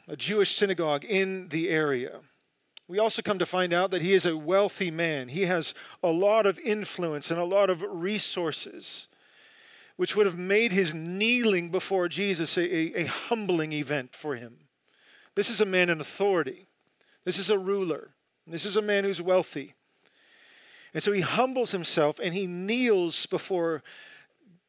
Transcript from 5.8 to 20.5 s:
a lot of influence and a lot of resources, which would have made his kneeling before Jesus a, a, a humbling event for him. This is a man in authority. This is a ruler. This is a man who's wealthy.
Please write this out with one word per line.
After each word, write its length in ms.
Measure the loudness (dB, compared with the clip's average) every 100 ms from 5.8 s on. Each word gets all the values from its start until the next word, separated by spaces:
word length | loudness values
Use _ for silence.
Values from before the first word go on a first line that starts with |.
| -14 -4
a 60 | 0
lot 380 | 2 4 4 4
of 120 | 2
influence 720 | -2 -2 -2 -6 -4 -4 -4
and 80 | -2
a 60 |
lot 240 | 0 2 4
of 140 | 2
resources, 1300 | -2 -6 -4 -2 -2 -2 -2 -2 -8 -10 -10 -10 -10 _ _ _ -20 -20 -20 -20 -20 -6
which 200 | -2 2
would 80 |
have 140 | 2 2
made 340 | 0 2 4
his 220 | 2 2
kneeling 720 | 0 -6 -2 0 2 4 2 0
before 400 | -4 0 0 0
Jesus 480 | -2 -2 -2 -2 0
a, 60 |
a, 400 | 0 0 -2 -2
a 40 | -4
humbling 640 | -6 -4 -4 0 0 0
event 420 | -4 -2 -4 -4 -10
for 200 | -8 -8
him. 200 | -10 -20 _ _ _ _ _ -20 _
This 160 | -2 0
is 100 | 2
a 60 | 2
man 240 | 4 4
in 100 | 2
authority. 640 | -4 -2 2 2 0 -6 -18 _ _ _ _ _
This 140 | -4 -2
is 120 | 2
a 80 | 2
ruler. 520 | 2 0 0 -4 -8 _ _ _ -12
This 180 | -6
is 120 | -2 0
a 60 |
man 220 | 2 2
who's 160 | 2 -2
wealthy. 540 | 2 2 2 -6 -12 _ _ _ _ _ _ _ -20